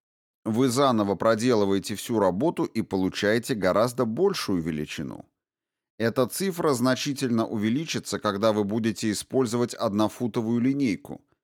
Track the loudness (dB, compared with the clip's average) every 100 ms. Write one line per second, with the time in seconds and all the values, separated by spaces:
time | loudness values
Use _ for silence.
0 | _ _ _ _ -4 2 2 4 4 4
1 | 2 2 2 2 4 4 4 2 0 -10
2 | -2 2 2 2 -2 0 -4 -4 -2 0
3 | 0 0 0 0 0 -2 2 2 2 0
4 | -2 0 0 0 -2 -2 -2 -4 -6 -8
5 | -10 -12 -18 _ _ _ _ _ _ _
6 | 0 2 0 0 -4 0 0 2 2 0
7 | -2 -4 0 0 0 0 0 0 -2 -6
8 | -6 -2 -2 2 2 2 0 0 -2 -2
9 | -2 -4 -2 -2 0 0 -2 -2 -2 0
10 | 0 -2 -4 -2 -2 0 0 0 0 -2
11 | -6 -18 _ _